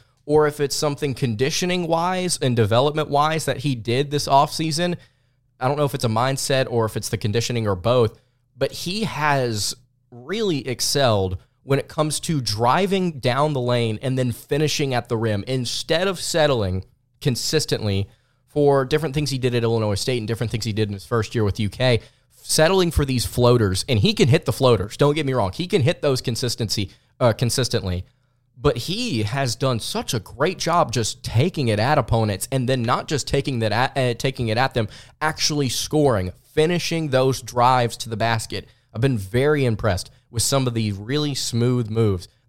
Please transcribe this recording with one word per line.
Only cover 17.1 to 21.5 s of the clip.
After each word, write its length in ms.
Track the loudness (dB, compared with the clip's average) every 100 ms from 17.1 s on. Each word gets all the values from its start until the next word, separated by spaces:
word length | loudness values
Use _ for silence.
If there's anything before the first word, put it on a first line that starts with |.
| _
consistently 880 | -2 -2 0 -2 0 -2 0 -2 -2 _ _ _ _
for 380 | 2 4 4
different 300 | 4 0 0
things 160 | -2 -2
he 80 | 0
did 160 | 0
at 80 | 2
Illinois 320 | 0 0 0
State 240 | 0 -2 -2
and 80 | -2
different 240 | -4 -4
things 140 | -4
he 80 | -4
did 160 | -2 -2
in 60 |
his 100 | -4
first 300 | -4 -2 -2
year 100 | 0
with 160 | 0